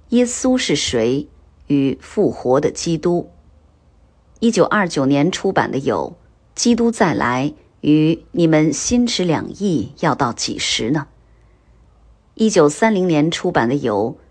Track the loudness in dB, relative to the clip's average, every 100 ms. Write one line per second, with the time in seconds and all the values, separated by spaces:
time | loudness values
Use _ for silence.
0 | _ 0 2 0 0 0 0 -2 -2 0
1 | 0 -2 -6 _ _ _ -2 0 0 -4
2 | -8 0 0 0 0 2 0 -4 -4 -2
3 | 0 -2 -4 -20 _ _ _ _ _ _
4 | _ _ _ _ 0 2 2 2 0 0
5 | 2 2 2 0 -2 0 -2 -2 -2 -2
6 | -4 -12 _ _ _ -2 0 2 0 0
7 | 0 0 -2 -2 -4 -6 _ _ 0 2
8 | 2 0 -4 0 2 4 2 -2 -2 0
9 | 0 0 -2 -2 -4 -4 -2 -2 -4 -4
10 | -2 0 -2 -4 -8 -6 -4 -4 -2 -4
11 | -4 _ _ _ _ _ _ _ _ _
12 | _ _ _ 0 2 4 4 4 0 2
13 | 2 2 2 0 -2 0 0 -2 -2 -2
14 | -2 -6 _